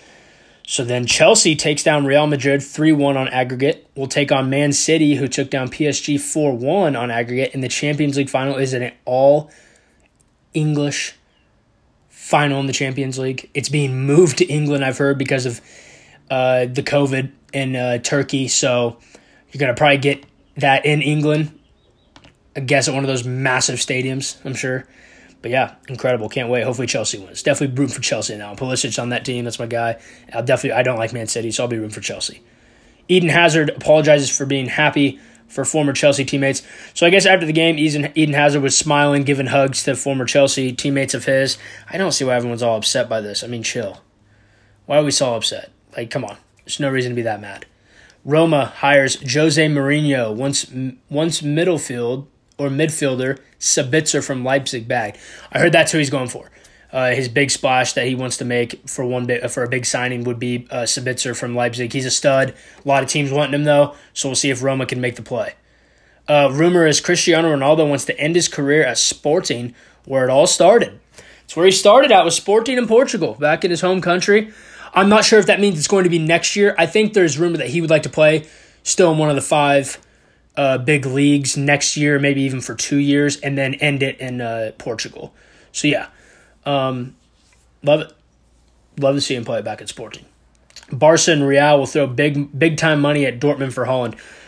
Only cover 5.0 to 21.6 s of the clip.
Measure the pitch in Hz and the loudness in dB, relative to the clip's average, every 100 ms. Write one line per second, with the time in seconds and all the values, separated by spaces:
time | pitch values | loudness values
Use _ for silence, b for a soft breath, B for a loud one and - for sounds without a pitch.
5 | 151 127 131 - 135 135 127 - 151 135 | 4 2 0 -4 -4 -4 -4 -2 -2 -2
6 | - 143 - 160 147 120 131 196 165 127 | -2 -4 -2 -2 0 0 -2 0 0 0
7 | 120 117 120 123 131 139 131 - 147 147 | -4 -4 -4 -2 -4 -4 -6 -4 -4 -2
8 | 147 139 139 131 135 135 131 127 120 - | -2 -2 -2 -2 -2 -2 -2 -4 -6 -10
9 | - 127 139 151 151 b b b b b | -4 4 6 4 0 b b b b b
10 | b _ _ _ _ 156 151 147 143 - | b _ _ _ _ -2 0 0 -2 -4
11 | - - _ _ _ _ _ _ _ _ | -8 -14 _ _ _ _ _ _ _ _
12 | _ - - 151 147 139 135 127 135 131 | _ -16 -2 0 0 -2 -4 -4 -6 -4
13 | 131 131 131 131 - 143 131 147 139 127 | -6 -4 -6 -6 -10 -8 -4 -2 -2 -2
14 | 139 151 175 - 180 151 147 143 135 123 | 2 6 6 4 0 0 0 0 -2 0
15 | 139 139 131 135 123 117 B B B B | 0 0 0 -2 -2 -8 B B B B
16 | B B - 131 127 127 123 123 113 147 | B B -6 0 2 2 0 -4 -2 0
17 | 139 131 135 - _ 139 131 127 123 120 | 2 0 -6 -10 _ -6 -4 -4 -2 -2
18 | - 143 139 135 127 - 135 123 120 - | -2 -2 0 -2 -2 0 0 0 -2 -4
19 | b b b b b 135 135 107 147 139 | b b b b b -4 -2 2 4 4
20 | 139 143 - _ _ - 139 135 147 151 | 2 -2 -8 _ _ -2 2 2 2 0
21 | 143 151 151 151 151 - | 0 0 0 0 -2 -8